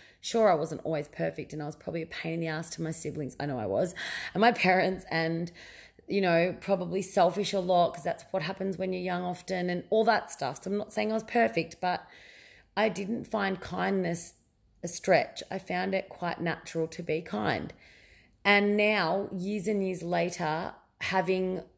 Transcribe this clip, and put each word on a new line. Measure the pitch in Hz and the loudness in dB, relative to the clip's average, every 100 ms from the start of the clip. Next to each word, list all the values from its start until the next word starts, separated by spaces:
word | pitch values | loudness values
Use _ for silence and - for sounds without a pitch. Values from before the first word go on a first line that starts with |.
| - _ | -20 _
Sure, | - 233 214 | -2 4 6
I | |
wasn't | 156 156 151 | 6 0 -4
always | - 156 143 | -2 -2 -4
perfect, | - 165 156 - | -4 -4 -4 -8
and | 151 | -8
I | 147 | -10
was | - | -10
probably | - 165 | -8 -6
a | 160 | -8
pain | - 165 | -8 -6
in | 165 | -4
the | 165 | -4
ass | 156 165 | -4 -6
to | - | -6
my | 160 | -6
siblings. | 160 151 156 135 - | -4 -6 -6 -8 -6
I | 147 | -6
know | 123 | -4
I | |
was, | 101 101 175 - - - - | 0 0 0 -4 -8 -8 -4
and | 180 | 4
my | 233 | 4
parents, | 233 180 185 180 180 - | 6 4 4 4 -2 -2
and, | 165 165 165 170 - - - - - - | 0 0 -2 -4 -10 -20 -20 -20 -16 -4
you | 196 | 0
know, | 180 165 180 - | 4 4 4 0
probably | - 185 180 190 | 0 0 0 -2
selfish | 185 196 175 185 180 | 0 4 4 4 0
a | 196 | 0
lot, | 180 175 165 | 4 4 4
'cause | 160 | 2
that's | 165 - - | -4 -6 -4
what | - | -4
happens | 160 190 196 175 | -4 -4 -4 -4
when | 185 | -4
you're | 180 | -2
young | 180 180 | -2 -2
often | 180 175 - 185 180 | -4 -6 -4 -2 0
and | 175 - | -2 2
all | 220 | 4
that | 220 214 - | 4 4 0
stuff. | - 131 143 | -4 -4 -4
So | 185 | -4
I'm | 208 | -4
not | - | -2
saying | - 214 | -2 0
I | |
was | 220 | -2
perfect, | 220 240 226 170 165 - | 0 2 4 2 -4 -4
but | 180 - - - - - - - _ 196 | -4 -4 -8 -20 -20 -20 -20 -20 _ 0
I | 220 | 0
didn't | 180 196 233 | 0 -4 -6
find | - 214 190 190 | -4 -2 -2 -2
kindness | - 180 190 196 170 170 - - _ _ _ _ | -6 -2 0 0 0 -2 -4 -10 _ _ _ _
a | 170 | -8
stretch. | - 202 160 - - - | -2 4 4 4 -6 -10
I | 190 | -8
found | - 180 190 | -4 -4 0
it | 190 - | -2 -4
quite | - 175 - | -6 -6 -4
natural | 170 - - 165 160 | -4 -4 -4 -4 -4
to | - | -4
be | 170 160 | -4 -4
kind. | - 208 190 98 - - - - - - _ _ | -4 -2 0 -2 -4 -12 -20 -20 -20 -20 _ _
And | 202 202 202 208 | 4 4 6 4
now, | 208 208 165 190 208 | 4 4 2 0 -2
years | 185 190 208 180 | -6 -4 -4 -2
and | 202 | 0
years | 190 170 | -2 -2
later, | 170 175 175 175 156 160 - - _ - | -2 0 0 -2 -2 -2 -6 -10 _ -10
having | - 190 175 185 185 180 - | -2 0 2 0 0 -4 -8